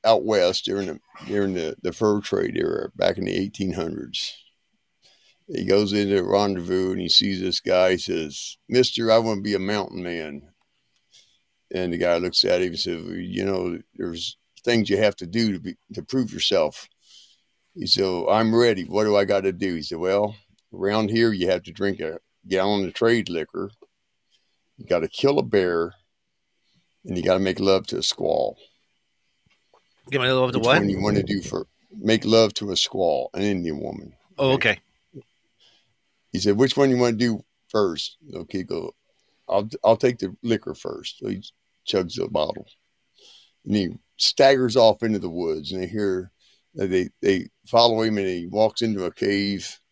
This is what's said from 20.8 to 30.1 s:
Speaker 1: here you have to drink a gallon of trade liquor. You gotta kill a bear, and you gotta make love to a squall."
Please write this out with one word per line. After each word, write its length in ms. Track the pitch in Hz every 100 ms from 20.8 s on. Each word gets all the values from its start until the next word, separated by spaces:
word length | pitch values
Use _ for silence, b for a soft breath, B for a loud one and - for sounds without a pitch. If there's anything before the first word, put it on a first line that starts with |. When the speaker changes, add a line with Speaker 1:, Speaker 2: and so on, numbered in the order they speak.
| 95 110 107
Speaker 1:
here 220 | 113 117
you 160 | 98 90
have 140 | 90
to 80 | 87
drink 260 | 82 101 90
a 180 | 80 82 _ _ 95
gallon 380 | 95 98 104 92
of 80 |
trade 340 | - 117 117 87
liquor. 420 | 85 78 90 101 104 _ _ _ _ _ _ _ _ _ _
You 80 | -
gotta 220 | 87 80
kill 300 | - 139 143
a 20 |
bear, 500 | 120 104 90 85 85 _ _ _ _ _ _ _ _ _ _ _
and 120 | - 90
you 40 |
gotta 160 | 87 92
make 180 | 95 92
love 260 | 98 95 101
to 100 | -
a 40 |
squall." 520 | - - - 78 - - b b _ _ _ _ _ _ _ _ _ _ _ _ -